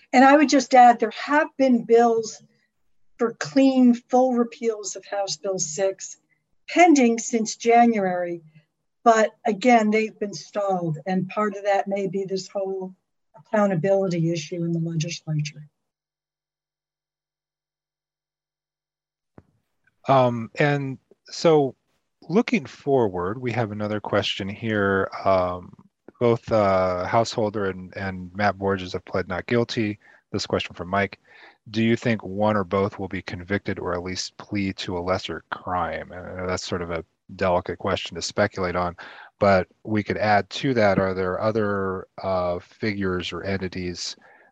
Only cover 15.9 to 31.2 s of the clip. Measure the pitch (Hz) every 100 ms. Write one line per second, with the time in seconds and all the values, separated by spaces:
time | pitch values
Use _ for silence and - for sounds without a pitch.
15.9 | _ _ _ _ _ _ _ _ _ _
16.9 | _ _ _ _ _ _ _ _ _ _
17.9 | _ _ _ _ _ _ _ _ _ _
18.9 | _ _ _ _ - _ _ _ _ _
19.9 | _ - 135 127 120 113 - 147 143 135
20.9 | 127 _ _ _ - 175 156 135 - _
21.9 | _ _ _ - 175 247 220 131 - -
22.9 | 135 110 90 90 117 127 110 110 104 104
23.9 | 107 - 104 95 - 95 104 113 107 98
24.9 | 98 95 - 98 95 90 90 90 - _
25.9 | _ - _ 120 113 - 113 101 95 92
26.9 | 90 90 117 117 - 107 107 98 92 92
27.9 | 104 95 92 90 92 104 95 98 98 90
28.9 | 92 - 98 90 90 - 120 117 - 107
29.9 | 104 _ _ _ 104 - 95 - - 87
30.9 | 95 101 -